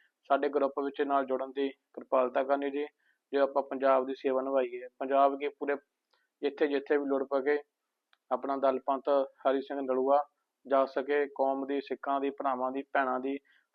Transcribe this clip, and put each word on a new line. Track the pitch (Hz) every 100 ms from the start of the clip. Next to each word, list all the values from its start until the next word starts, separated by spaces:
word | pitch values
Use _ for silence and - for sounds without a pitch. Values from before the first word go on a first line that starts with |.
| _ _ -
ਸਾਡੇ | 139 143
ਗਰੁੱਪ | 143 139 143
ਵਿੱਚ | 139 135
ਨਾਲ | 143 139 135
ਜੁੜਨ | 131 135
ਦੀ | 131 139
ਕਿਰਪਾਲਤਾ | - _ - - 131 127 127
ਕਰਨੀ | 135 139 143
ਜੀ, | 139 147 _ _ _ -
ਜੋ | 139
ਆਪਾਂ | 139 139
ਪੰਜਾਬ | 135 135 135 135 131
ਦੀ | 135
ਸੇਵਾ | 139 131
ਨਿਭਾਈਏ। | 135 135 123 123 127 -
ਪੰਜਾਬ | 135 139 139 139
ਕੀ | 143
ਪੂਰੇ | - 143 139 _ _ _ _ _ -
ਜਿੱਥੇ | 143 139 151
ਜਿੱਥੇ | 139 139 147
ਵੀ | 139
ਲੋੜ | 135
ਪਵੇ, | 135 139 135 147 147 _ _ _ _ _ -
ਆਪਣਾ | 127 139 139
ਦਲ | 135 131
ਪੰਥ | - 135 147
ਹਰੀ | 143 135 _ 139 135
ਸਿੰਘ | 131 139
ਨਲੂਆ | 135 131 131 143 143 _ _ _ 127
ਜਾ | 135 135
ਸਕੇ, | - 135 147 143 -
ਕੌਮ | 135 135 135
ਦੀ, | 143
ਸਿੱਖਾਂ | 135 127 - 139
ਦੀ, | 139
ਭਰਾਵਾਂ | 139 139 127 127
ਦੀ, | 135 139
ਭੈਣਾਂ | 143 135 127
ਦੀ, | 135 139 _ _ _